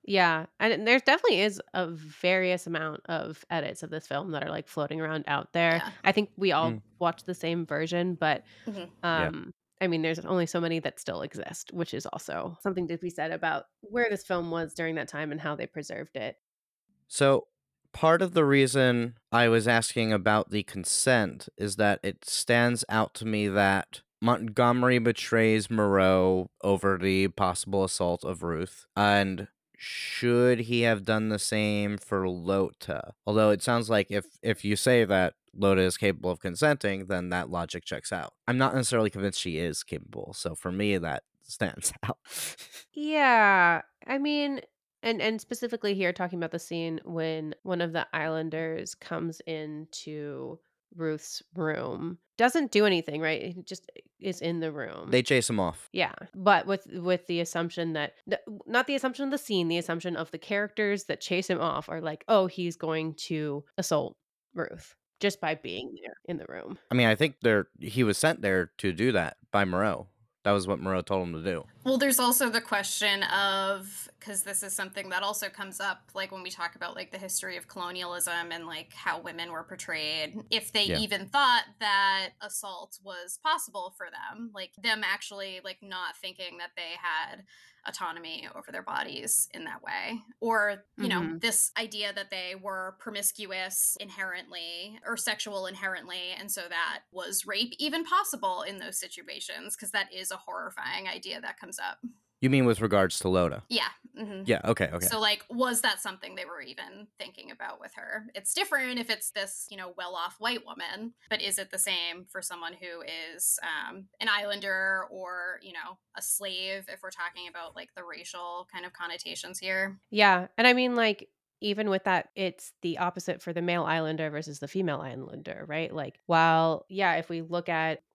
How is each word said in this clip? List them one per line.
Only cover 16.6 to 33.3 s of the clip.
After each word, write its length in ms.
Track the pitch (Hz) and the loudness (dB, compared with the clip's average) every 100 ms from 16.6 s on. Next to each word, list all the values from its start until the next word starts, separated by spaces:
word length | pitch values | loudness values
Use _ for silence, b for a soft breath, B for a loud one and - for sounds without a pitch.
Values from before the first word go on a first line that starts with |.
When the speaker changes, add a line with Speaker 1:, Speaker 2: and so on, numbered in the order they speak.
| _ _ _ _ _ | _ _ _ _ _
Speaker 3:
So, 400 | - 139 135 - _ _ _ _ | 2 6 6 2 _ _ _ _
part 280 | - 160 170 | 2 6 6
of 120 | 185 | 6
the 120 | 170 143 | 6 8
reason 720 | 139 131 135 127 120 117 117 - | 8 8 6 6 4 0 -6 2
I 160 | 120 117 | 6 8
was 180 | 113 110 | 8 6
asking 460 | 117 - 117 110 | 4 4 0 2
about 380 | 104 104 107 - | 4 6 4 4
the 120 | 104 | -2
consent 840 | - 101 85 - 131 123 98 - - - | -2 -6 -2 2 6 6 4 -2 -16 -6
is 180 | 104 101 | -4 4
that 220 | 104 98 | 4 4
it 200 | 98 - - | 0 -4 -4
stands 600 | - - 120 120 120 - | -4 4 6 6 2 0
out 240 | 110 107 - | 2 2 -2
to 100 | 110 | -2
me 220 | 107 104 | 0 2
that 540 | 101 98 98 - - _ - | 6 6 4 0 -12 _ 0
Montgomery 800 | 113 120 113 107 120 123 127 123 | 2 2 2 4 6 6 6 6
betrays 720 | 117 110 - 113 110 110 101 | 4 2 2 6 6 6 2
Moreau 800 | 113 101 98 95 95 92 92 90 - | 2 6 8 8 8 6 4 0 -2
over 360 | 101 95 98 95 | 2 4 4 2
the 300 | 95 95 98 | 4 4 2
possible 540 | - 92 90 101 98 | 4 2 2 0 2
assault 400 | 95 - 87 87 | 2 2 0 0
of 200 | 78 82 | -2 -4
Ruth, 420 | 85 80 92 - _ 98 | -4 -2 -4 -8 _ 2
and 520 | 104 101 98 92 101 _ _ _ | 6 6 4 -2 -8 _ _ _
should 800 | - - - - 120 120 123 117 | -12 -10 -8 -2 4 6 6 4
he 200 | 113 120 | 2 4
have 240 | 117 107 95 | 4 4 2
done 240 | 110 110 | 2 2
the 100 | 104 | 0
same 580 | - 107 107 104 101 104 | 0 2 2 2 0 -4
for 320 | - 98 92 | -2 0 0
Lota? 840 | 90 85 98 92 - - 76 85 - | -2 2 2 2 -2 -6 -6 -8 -8
Although 240 | - | 0